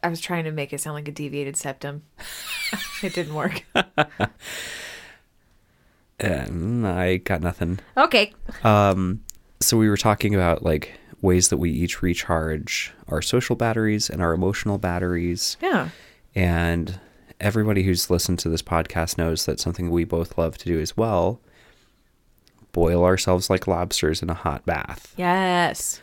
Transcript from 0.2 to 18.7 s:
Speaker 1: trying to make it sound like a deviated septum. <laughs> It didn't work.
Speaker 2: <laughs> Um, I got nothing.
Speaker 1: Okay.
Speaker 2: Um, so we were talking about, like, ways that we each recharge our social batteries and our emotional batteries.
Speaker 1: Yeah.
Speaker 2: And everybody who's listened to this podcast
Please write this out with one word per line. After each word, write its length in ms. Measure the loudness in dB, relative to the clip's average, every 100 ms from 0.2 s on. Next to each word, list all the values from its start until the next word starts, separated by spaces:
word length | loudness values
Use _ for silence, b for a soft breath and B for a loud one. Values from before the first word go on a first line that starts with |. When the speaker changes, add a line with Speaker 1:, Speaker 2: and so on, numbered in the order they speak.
Speaker 1:
trying 240 | -4 -4
to 60 | -4
make 220 | -4 -6
it 80 | -6
sound 140 | -8
like 140 | -8 -10
a 40 |
deviated 440 | -8 -8 -6 -6 -6
septum. 460 | -8 -8 -10 -10 -16
<laughs> 40 | _ B B B B -6 -6 -8 -6
It 100 | -6
didn't 200 | -4 -4
work. 300 | -2 -4 -4 -4
Speaker 2:
<laughs> 560 | -2 -2 -2 -2 0 -6 -4 B B B B B B B B B _ _ _ _ _ _ _ _ _
Um, 640 | -2 -2 -4 -4 -2 0
I 320 | 0 0 2 0
got 240 | 0 -2
nothing. 400 | -2 -2 -4 -4 -4 0
Speaker 1:
Okay. 360 | 4 4 0 -4 -14 0
Speaker 2:
Um, 640 | 4 6 6 4 0 -2 -8 -20 _ _
so 160 | 2 4
we 120 | 4
were 80 | 4
talking 380 | 4 2 2
about, 280 | 4 4 2
like, 300 | 2 0 -2 B B -2
ways 280 | 4 4 4
that 80 | 2
we 140 | 0
each 300 | 0 -2 0
recharge 920 | -2 -2 0 0 0 -4 -4 -6 -6 -12 -6
our 140 | -4
social 340 | 0 0 0 0
batteries 520 | 0 2 2 2 0
and 140 | 0
our 100 | 0
emotional 460 | 2 2 0 -2 0
batteries. 800 | 0 0 0 0 0 -2 -4 -2
Speaker 1:
Yeah. 280 | 0 0 0 B B B _
Speaker 2:
And 680 | 0 2 4 2 0 -2 -8 B B B -4
everybody 420 | -2 0 2 2
who's 260 | 2 2 2
listened 300 | 0 2 -2
to 80 | 0
this 140 | -2
podcast 560 | 0